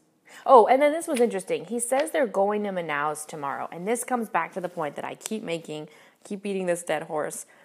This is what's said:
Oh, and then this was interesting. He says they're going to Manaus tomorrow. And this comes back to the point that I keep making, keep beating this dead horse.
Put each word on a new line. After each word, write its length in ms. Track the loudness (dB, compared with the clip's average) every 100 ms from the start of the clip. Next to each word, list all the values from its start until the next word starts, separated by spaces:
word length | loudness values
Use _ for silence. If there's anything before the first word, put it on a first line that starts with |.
| _ _ -20 -8 8
Oh, 200 | 10 10
and 140 | 6
then 120 | 6
this 140 | 2 -2
was 120 | 2
interesting. 460 | 2 2 -4 -6 -4
He 140 | -6
says 320 | -2 -2 0
they're 140 | 0 0
going 380 | 2 0 0
to 60 | -2
Manaus 560 | -4 -4 -2 -2 -4 -10
tomorrow. 400 | -8 -6 -6 -8
And 140 | -8 -4
this 160 | -4 -2
comes 240 | -4 -2
back 240 | -4 -4
to 80 | -6
the 80 | -8
point 260 | -6 -6 -6
that 80 |
I 120 | -10 -10
keep 280 | -8 -8
making, 460 | -6 -8 -6 -12 -12 -18 -20 _
keep 180 | -14 -10
beating 260 | -6 -4 -2
this 160 | -2
dead 200 | -2 -4
horse. 420 | -4 -6 -4 -8 -16 _